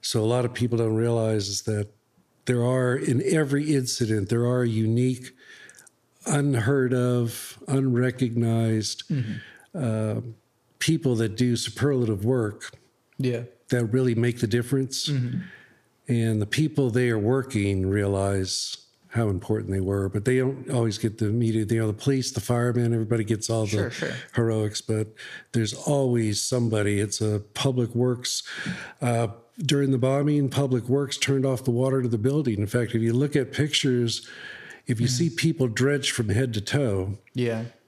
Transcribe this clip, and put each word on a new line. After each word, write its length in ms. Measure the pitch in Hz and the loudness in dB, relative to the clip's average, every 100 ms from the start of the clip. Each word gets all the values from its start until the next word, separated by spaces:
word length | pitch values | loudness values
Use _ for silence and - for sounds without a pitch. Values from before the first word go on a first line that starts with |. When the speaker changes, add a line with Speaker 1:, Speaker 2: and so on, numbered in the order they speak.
Speaker 1:
So 220 | - 120 | -2 0
a 20 | 110 | 2
lot 200 | 123 120 | 0 -2
of 80 | |
people 240 | 120 120 117 | -2 -2 0
don't 180 | 113 110 | 0 2
realize 540 | 117 117 110 110 98 | 2 0 0 0 -2
is 140 | 101 | -6
that 240 | - 104 104 _ _ _ _ _ - | -4 -4 -4 _ _ _ _ _ -2
there 180 | 123 | 0
are, 320 | 120 131 127 131 | 2 2 2 0
in 260 | 151 123 | 0 0
every 500 | 392 160 143 143 151 143 | 2 2 2 0 2 0
incident, 540 | 123 - 113 110 98 | 0 -2 0 0 0
there 160 | 117 120 | 0 2
are 180 | 123 | 2
unique, 680 | 120 110 110 113 127 127 127 - - - - - - _ _ _ - | 0 2 2 2 2 -2 -8 -20 -20 -20 -20 -20 -20 _ _ _ -2
unheard 680 | 147 143 127 107 139 127 | 0 2 2 2 2 2
of, 640 | 123 123 123 117 110 - - - | 2 2 2 0 -4 -14 -16 -2
unrecognized, 1400 | 135 135 120 127 123 123 117 113 113 113 110 104 - - | 0 2 2 2 0 -2 2 2 2 2 0 -2 -8 -4
Speaker 2:
Mm-hmm. 240 | 143 113 110 - - - 185 | -4 -2 -6 -10 -20 -12 -6
Speaker 1:
uh, 460 | 127 110 107 110 120 110 _ _ _ _ | -2 -2 -2 -2 -6 -14 _ _ _ _
people 360 | - 160 135 117 | 0 2 2 2
that 200 | 110 101 | 0 2
do 200 | 123 117 | 2 2
superlative 720 | - - 139 135 117 101 107 | -2 -2 0 2 0 0 0
work 460 | 127 107 - - - _ _ _ _ | 0 0 -4 -16 -18 _ _ _ _
Speaker 2:
Yeah. 240 | 131 117 120 - _ | -4 -2 -8 -16 _
Speaker 1:
that 160 | 123 117 | 0 2
really 300 | 127 127 113 | 2 2 2
make 240 | 120 120 | 0 0
the 80 | 113 | 0
difference. 600 | 120 120 139 135 - - | 0 0 0 0 -4 -2
Speaker 2:
Mm-hmm. 300 | 139 123 127 185 - - _ _ _ - | -2 -2 -4 -8 -16 -20 _ _ _ -2
Speaker 1:
And 340 | 120 113 110 | 0 2 0
the 60 | 104 | 0
people 420 | - 156 151 131 | 0 0 2 2
they 200 | 113 123 | 2 2
are 100 | 110 | 2
working 680 | 104 131 123 110 101 98 95 | 2 2 0 0 0 2 2
realize 880 | 101 101 98 98 98 92 - - - _ _ _ | 2 2 2 0 0 -2 -4 -6 -10 _ _ _
how 200 | 117 113 | -2 0
important 420 | 92 - 107 101 | 0 0 -2 0
they 80 | 95 | -2
were, 280 | 95 98 98 | 0 0 0
but 160 | 104 110 | -2 0
they 120 | 127 | 2
don't 320 | 127 135 127 | 0 -2 -4
always 260 | 135 113 104 | 0 0 0
get 200 | 113 98 | -4 -2
the 60 | 107 | -2
media. 400 | 113 113 110 104 | 2 2 0 0
You 100 | 113 | 0
know, 60 | 110 | 0
the 60 | |
police, 380 | 104 - 135 123 | 0 0 0 0
the 80 | - | -6
firemen, 520 | - 120 123 120 117 | 0 2 2 2 2
everybody 300 | 117 110 117 | 0 0 0
gets 260 | 104 107 - | 0 0 0
all 140 | 113 107 | -2 0
the 40 | |
Speaker 2:
Sure, 220 | 104 - | 0 -2
sure. 200 | - 156 123 - - | -4 -6 -6 -6 0
Speaker 1:
heroics, 460 | 113 110 107 104 | 2 2 0 -4
but 320 | - 110 107 - - - - | -4 -2 -2 -8 -18 -18 -4
there's 220 | 117 107 | -2 -2
always 680 | - - 143 131 120 110 101 | -4 0 2 2 2 2 -2
somebody. 580 | - 127 120 107 104 101 | -2 0 0 2 2 0
It's 220 | 104 - | 0 -2
a 200 | 110 107 - | 0 -2 -4
public 400 | - 143 127 117 | -2 0 0 0
works. 480 | 120 123 123 123 - - - - 180 - - | 0 0 0 -4 -8 -8 -10 -8 -8 -12 -4
Uh, 260 | 123 117 117 101 - - | -2 0 -2 -6 -20 -8
during 320 | 147 147 139 | -2 2 2
the 60 | 131 | 2
bombing, 520 | 131 139 143 147 135 | 2 2 2 2 0
public 400 | 113 143 127 117 | 0 0 0 2
works 280 | 135 139 - | 0 0 -4
turned 280 | - 139 135 | 0 2 2
off 180 | 127 | 0
the 80 | - | 0
water 300 | 120 131 135 | 2 2 2
to 60 | 123 | 0
the 100 | 113 | 0
building. 380 | 117 147 127 101 | 2 2 0 0
In 80 | 104 | 0
fact, 280 | 123 117 113 | 0 0 0
if 60 | |
you 120 | 113 | 0
look 220 | 117 143 147 | 2 2 0
at 160 | 127 | 0
pictures, 760 | - 147 - 139 123 117 - - - - - - - - | -2 -2 0 2 2 0 -4 -10 -18 -16 -16 -18 -18 -6
if 120 | 113 | 0
you 80 | 120 | 0
Speaker 2:
Mm. 40 | |
Speaker 1:
see 180 | 127 165 | 2 0
people 380 | - 165 156 131 | 2 0 2 0
drenched 440 | 110 131 143 - | 2 2 2 -2
from 180 | - 107 | -2 0
head 240 | 104 131 107 | 0 0 -2
to 60 | |
toe, 580 | 98 143 135 98 95 101 _ | -2 0 0 0 -2 -6 _
Speaker 2:
Yeah. 320 | 120 120 113 117 - | -4 -2 -2 -6 -14